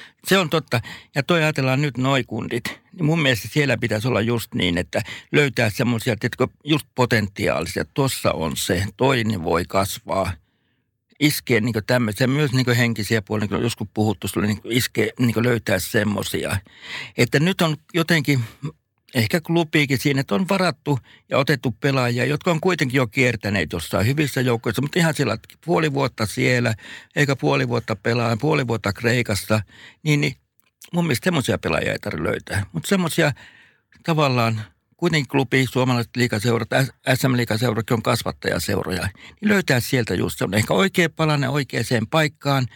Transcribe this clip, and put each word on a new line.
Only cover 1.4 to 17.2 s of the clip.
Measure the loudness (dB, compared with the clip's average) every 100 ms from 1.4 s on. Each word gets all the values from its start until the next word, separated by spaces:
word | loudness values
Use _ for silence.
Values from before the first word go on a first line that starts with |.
ajatellaan | 2 0 0 0
nyt | 0 -2
noi | 0 0
kundit, | -2 -6 -6 -6 -6 -12 _
niin | -4 0
mun | 2
mielestä | 2 0 0
siellä | 0 0 0
pitäisi | -2 -2 0
olla | 0
just | 0 -2 -4 -2
niin, | 0 0
että | -2 -4 -6 -12 -2
löytää | 2 2 2 0
semmosia, | 0 0 0 -2 -2
tiedätkö, | -2 -2 -4 _
just | -2 -2 -2 0
potentiaalisia. | 2 2 0 -2 -2 0 -2 -4 -4
Tossa | -2 -2 0 -2
on | 0 -2 -4
se, | -2 -2 -2 0
toinen | 2 2 0 -2
voi | 0 0 0
kasvaa. | -2 -2 -4 -4 -2 -2 -4 _ _ _ _ _ _ _ 0
Iskee | 0 0 2 2
niinku | 2 -2 0
tämmöisiä, | 0 0 0 0
myös | 2 0
niinku | 0 2 2
henkisiä | 2 0 0 -2
puolia, | 0 -4
niin | -2
kuin | -2
joskus | -2 -4 -6
puhuttu, | -2 0 -2 -4
sulle | 0 0
niinku | -2 -2
iskee, | -2 -2 -2 -2 0
niinku | 0 2
löytää | 0 0 0 -2
semmosia. | 0 0 0 -2 -4 -4 -4 -6 -8 -20 -16 -14 -6
Että | 0